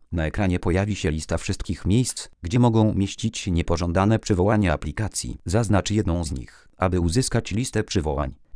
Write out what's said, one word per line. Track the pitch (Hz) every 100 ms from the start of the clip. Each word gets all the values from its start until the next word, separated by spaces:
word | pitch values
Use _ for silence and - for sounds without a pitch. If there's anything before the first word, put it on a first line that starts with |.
| -
Na | 87 78
ekranie | 104 98 90
pojawi | 95 87 104 98
się | 87
lista | 78 - 85
wszystkich | - 95 - 78 85
miejsc, | 110 123 - - -
gdzie | 87 117
mogą | 120 113 110
mieścić | 95 98 - 110 -
się | -
niepożądane | 85 87 82 87 85 101 110
przywołania | - 92 98 110 95
aplikacji. | 73 76 73 107 - 60 58 -
Zaznacz | 101 104 95 -
jedną | 107 95 85
z | 78
nich, | 65 58 - - -
aby | 95 90
uzyskać | 85 101 127 117 -
listę | 98 131 107
przywołań. | - 101 78 71 71 - _